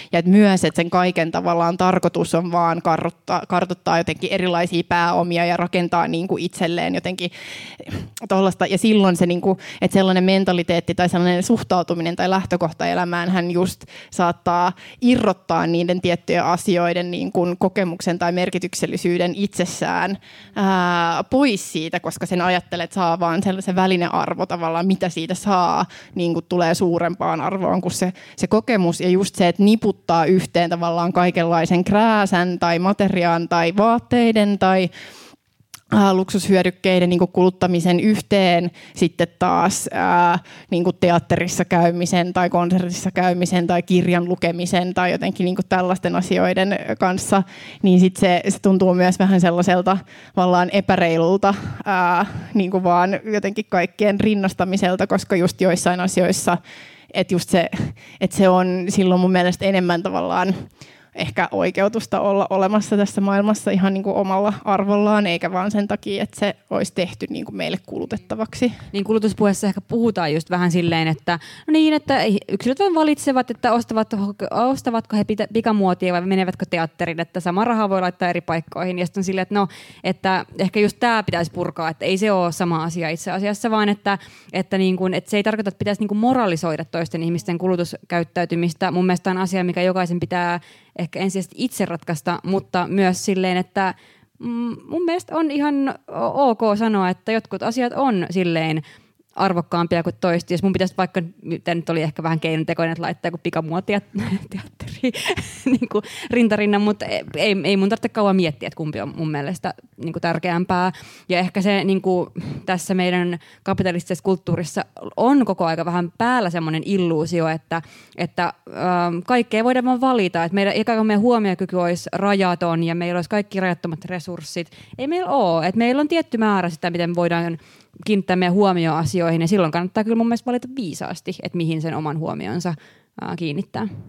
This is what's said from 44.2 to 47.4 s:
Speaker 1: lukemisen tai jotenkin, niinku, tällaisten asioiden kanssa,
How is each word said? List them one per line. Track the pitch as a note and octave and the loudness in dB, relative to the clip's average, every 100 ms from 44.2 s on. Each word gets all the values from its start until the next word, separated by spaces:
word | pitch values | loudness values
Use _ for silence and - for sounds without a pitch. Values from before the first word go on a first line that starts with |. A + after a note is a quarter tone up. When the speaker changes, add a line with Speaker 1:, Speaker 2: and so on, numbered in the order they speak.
| F3 | 0
Speaker 1:
lukemisen | F3+ E3+ E3+ F3 F#3 F3+ | 0 -2 -2 -2 0 0
tai | F#3 F3+ | -2 -2
jotenkin, | F3 E3+ G3 | -2 -4 -2
niinku, | F3+ F#3 F3+ | -2 -2 0
tällaisten | F#3 F3+ F#3 - F3 | 0 0 0 -2 -2
asioiden | F#3 F3+ F3+ F#3+ F#3+ G3+ - A3 | 0 0 2 2 0 -2 -4 -2
kanssa, | F#3+ F#3 - G3 | 0 -2 0 0